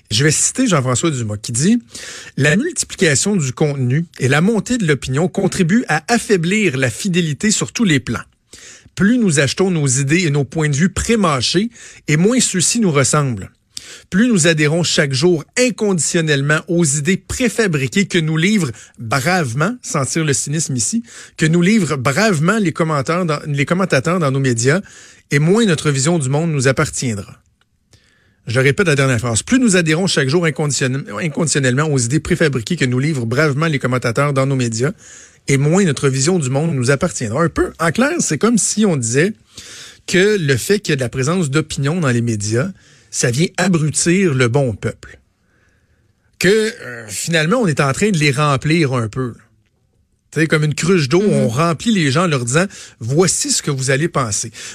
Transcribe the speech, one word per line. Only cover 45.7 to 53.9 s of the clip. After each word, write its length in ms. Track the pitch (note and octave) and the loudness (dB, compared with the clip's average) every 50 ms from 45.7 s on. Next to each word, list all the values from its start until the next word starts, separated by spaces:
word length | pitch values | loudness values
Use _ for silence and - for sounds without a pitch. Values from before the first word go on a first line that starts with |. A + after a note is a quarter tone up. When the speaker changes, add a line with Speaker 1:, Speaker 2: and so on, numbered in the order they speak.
| _ _ _ _ _ _ _ _ _ _ _ _ _ - | _ _ _ _ _ _ _ _ _ _ _ _ _ -2
Speaker 1:
Que, 100 | - F3+ | 2 2
euh, 580 | G#3+ A3 G#3+ A3 - - - - - - A2 G#2 | 2 2 2 -2 -4 -8 -12 -16 -14 -14 -14 -12
finalement, 500 | F#2+ - - E3 E3+ D#3+ D#3 E3 A#3 C4 | -10 -8 -4 -2 0 0 2 2 2 2
on 80 | A3+ | 2
est 140 | E3 C#3 - | 2 2 2
en 120 | D3 C3+ | 0 0
train 180 | C3 - G3+ A3 | 0 0 0 0
de 80 | F#3+ D3+ | 2 2
les 140 | D3+ D3 | 2 2
remplir 600 | B2 D3 D3+ D3 C#3 B2 - D3 E3 F3 D3+ B2 C3 | 2 2 2 2 0 0 0 0 2 2 2 2 0
un 120 | B2 A2+ G#2+ | -2 -2 -4
peu. 260 | - C3 B2+ A#2 - - _ _ _ _ _ _ _ _ _ _ _ _ _ _ _ _ _ _ | -4 -6 -6 -6 -8 -12 _ _ _ _ _ _ _ _ _ _ _ _ _ _ _ _ _ _
Tu 80 | - D3 | -2 -2
sais, 60 | D#3+ D#3 | 0 2
comme 160 | E3 D3+ D3+ | 2 2 0
une 100 | D3+ - | 0 -2
cruche 340 | - D#3+ F3+ G3 E3+ C#3 B2 | 0 0 2 2 2 2 2
d'eau, 140 | E3 F#3 | 2 2
Speaker 2:
Mm-hmm. 100 | G#3+ G3+ - C#3 C3+ | 4 2 2 2 2
Speaker 1:
on 40 | B2 | 0
remplit 440 | A2 C#3+ E3+ E3+ D#3 - - A#3 | 0 0 0 0 0 -2 -2 0
les 180 | G#3+ F#3 D3+ C3+ | 0 2 2 2
gens 140 | B2+ E3+ F#3+ | 2 2 2
en 20 | |
leur 180 | E3+ D3 B2+ A#2+ | 0 0 -2 -2
disant, « 220 | A#2 C3+ E3 G3 G3+ - - - - - - | 0 0 0 0 -2 -4 -12 -20 -20 -16 -10
Voici 520 | A#2 A#2 C#3 E3 F#3+ - - - - D4 | -6 0 2 2 2 2 0 -2 -2 -4
ce 100 | - - | -4 -4
que 80 | - D3+ | -2 -4
vous 200 | C#3 C3 B2+ C#3 | -4 -2 -2 0